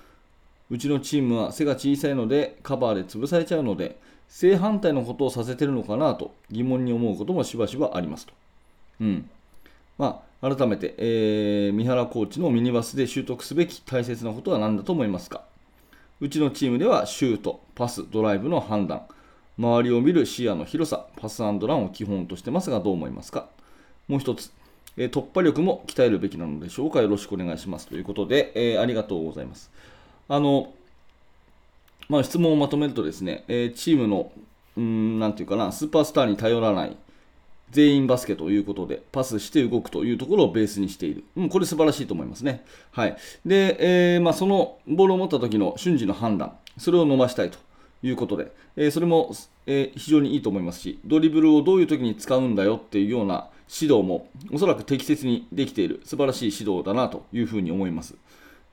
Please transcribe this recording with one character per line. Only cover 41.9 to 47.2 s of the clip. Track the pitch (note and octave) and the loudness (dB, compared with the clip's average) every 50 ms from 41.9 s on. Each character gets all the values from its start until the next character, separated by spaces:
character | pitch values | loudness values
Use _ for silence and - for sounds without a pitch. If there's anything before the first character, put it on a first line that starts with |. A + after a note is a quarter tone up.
し | - - | 2 0
い | B2 - | -4 -6
と | F#2+ | -6
思 | E2 C2+ | -6 -6
い | A#1 | -8
ま | - | -10
す | - | -6
ね。 | A#2+ C#3 B2 - - - - - - _ | -4 -4 -4 -6 -10 -18 -20 -20 -20 _
は | - B2+ A2+ | -4 -2 -2
い。 | F#2+ - - - - - - - | -2 -2 -6 -14 -20 -18 -10 0
で、 | E3+ F#3+ G3 G3 F#3+ G3 - - F3+ F3+ F3+ F3 F3 F3 | 2 4 4 4 4 2 2 4 4 6 6 6 6 4
え | F3 | 4
ー、 | |
ま | F3 E3+ | 4 4
あ、 | D#3+ | 2
そ | E3 F#3 G3 | 2 2 2
の | G3 F#3 - - - - _ - | 4 2 2 0 -4 -10 _ 0
ボ | D3+ F3 F#3+ | 4 4 6
ー | F#3+ | 6
ル | F#3 | 4
を | F#3 | 2
持 | F#3+ | 0
っ | - | 0
た | D#3 B2+ | 0 -2
時 | A#2+ A2+ G#2+ G#2+ | 0 0 0 2
の | G2 - - - | 0 0 -2 -2
瞬 | - F3+ E3+ C3 | 0 0 0 2
時 | A#2 F#2 | 2 0
の | F#2+ | -2
判 | - A#2+ A2+ G#2 E2+ | -2 -2 -2 -2 -2
断、 | - - - - - - - - | -4 -6 -10 -14 -20 -20 -20 -6
そ | - F3 | 0 4
れ | E3+ F3 | 4 6
を | E3 | 6
伸 | D3 C#3 | 6 4
ば | C3 | 4